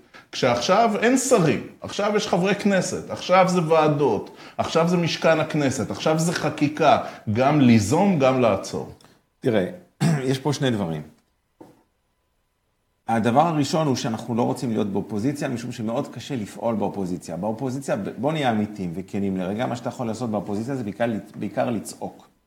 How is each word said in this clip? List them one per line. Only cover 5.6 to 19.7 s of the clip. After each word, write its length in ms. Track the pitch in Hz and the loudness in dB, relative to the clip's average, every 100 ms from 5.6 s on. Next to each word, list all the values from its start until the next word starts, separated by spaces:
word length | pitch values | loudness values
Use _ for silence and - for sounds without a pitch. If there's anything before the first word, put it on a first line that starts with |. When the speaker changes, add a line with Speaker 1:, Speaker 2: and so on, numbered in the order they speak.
| 139 - 107 | 0 0 -4
Speaker 1:
עכשיו 280 | 101 160 160 | -2 0 0
זה 140 | 165 | 0
חקיקה, 640 | - 156 - 143 - 147 107 - - - | -2 -4 0 0 2 4 4 2 -8 -2
גם 280 | 107 135 151 | 2 4 6
ליזום, 580 | 123 113 98 156 202 165 | 8 6 6 2 4 4
גם 200 | 131 131 | 4 4
לעצור? 500 | 113 95 - 78 - - - _ _ _ | 2 2 -4 -8 -10 -14 -20 _ _ _
Speaker 2:
תראה, 260 | 131 107 90 - - - | 0 2 0 -6 -18 -2
<clears throat> 300 | 151 147 131 | 0 2 0
יש 100 | 135 | -2
פה 140 | 151 | -2
שני 180 | 135 135 | 0 0
דברים. 300 | 110 85 78 76 - _ _ _ - - _ _ _ _ _ _ _ _ _ _ _ _ _ - | 0 -2 -6 -10 -20 _ _ _ -20 -20 _ _ _ _ _ _ _ _ _ _ _ _ _ -4
הדבר 400 | 113 113 131 170 | 0 2 2 2
הראשון 400 | 151 139 165 151 | 2 0 0 0
הוא 80 | 120 | 0
שאנחנו 400 | 131 110 - 113 | -2 -6 -2 0
לא 60 | |
רוצים 300 | 127 131 123 | 0 -2 -4
להיות 160 | 110 101 | -2 -2
באופוזיציה, 540 | 101 85 107 131 143 139 | -4 -4 -4 -4 -4 -6
משום 220 | 120 123 | -6 -8
שמאוד 360 | 123 110 127 139 | -8 -6 -6 -6
קשה 280 | 123 - 131 | -10 -8 -8
לפעול 400 | 98 - 117 104 | -8 -6 -4 -2
באופוזיציה. 640 | 98 98 90 87 - 82 | -2 -2 -6 -6 -8 -6
באופוזיציה, 580 | 104 113 135 135 147 131 | -6 -4 -6 -6 -4 -4
ב-, 140 | 92 - | -6 -4
בוא 140 | 139 | -4
נהיה 200 | 160 127 | 0 0
אמיתיים 400 | 107 104 - 90 85 | 0 -2 -4 -8 -8
וכנים 420 | 92 101 98 92 | -8 -4 -2 -2
לרגע, 280 | 90 107 | -4 -4
מה 100 | 131 | -4